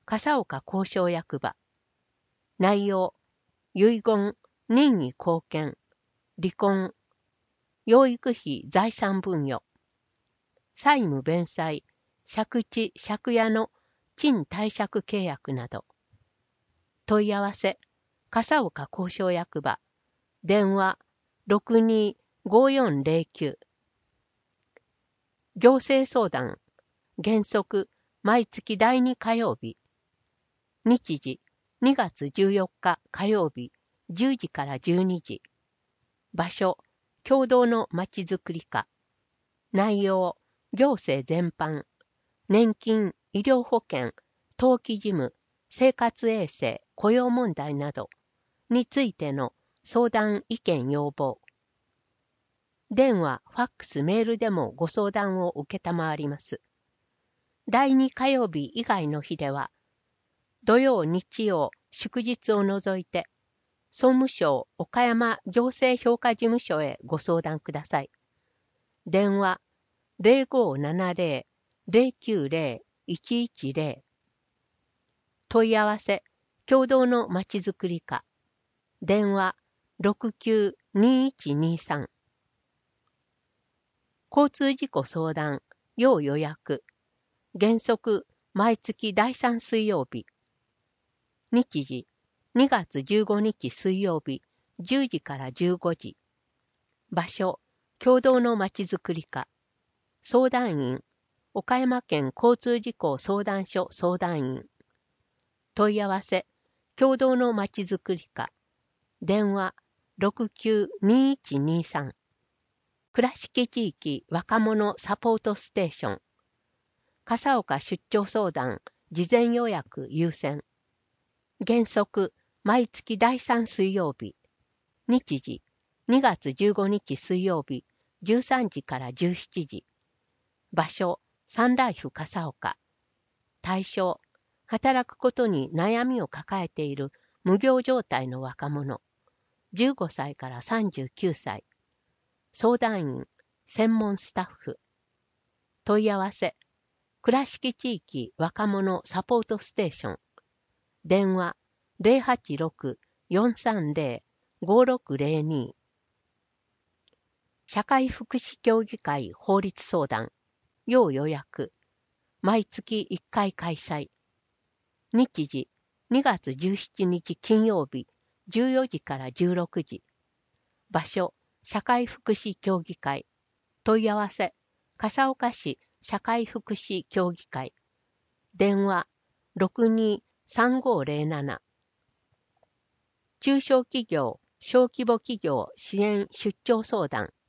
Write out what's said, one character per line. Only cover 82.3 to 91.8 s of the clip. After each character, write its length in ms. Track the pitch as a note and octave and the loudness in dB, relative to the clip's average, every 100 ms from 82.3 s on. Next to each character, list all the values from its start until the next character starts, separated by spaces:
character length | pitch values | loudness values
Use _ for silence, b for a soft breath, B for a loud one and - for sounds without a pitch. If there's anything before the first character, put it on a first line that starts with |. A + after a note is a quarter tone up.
| _ _ _ _ _ _ _ _ _ _ _ _ _ _ _ _ _ _ _ _ | _ _ _ _ _ _ _ _ _ _ _ _ _ _ _ _ _ _ _ _
交 200 | - C#4+ | 2 2
通 240 | - C#4 C4+ | 2 -2 0
事 120 | C4+ | -4
故 160 | - | -4
相 300 | C3+ E3 D#3+ | -4 -4 -4
談、 280 | D#3 D3+ C#3 - _ _ - | -2 -4 -4 -10 _ _ 2
要 240 | B3+ G#3 | 4 4
予 160 | C#3+ C#3+ | 2 -2
約。 460 | D3+ D#3 - F#3+ - _ _ _ _ _ _ - | -4 -8 -6 -6 -8 _ _ _ _ _ _ 0
原 200 | G3+ A3+ | 2 2
則、 460 | - A3+ A#3 G#3 - _ _ | 2 -2 0 -2 -4 _ _
毎 240 | F#3+ A3 A3+ | 0 2 0
月 360 | - - A3 | -4 -8 -4
第 200 | G3 A#3 | 0 0
三 260 | B3+ A#3+ A#3 | 0 -2 -2
水 260 | - A3+ G#3+ | -2 -2 0
曜 220 | F#3 B2+ | -2 -4
日。 160 | A#2+ - _ _ _ _ _ _ _ _ _ _ _ _ | -8 -12 _ _ _ _ _ _ _ _ _ _ _ _
日 320 | A#3 B3 D#3 | 0 0 -2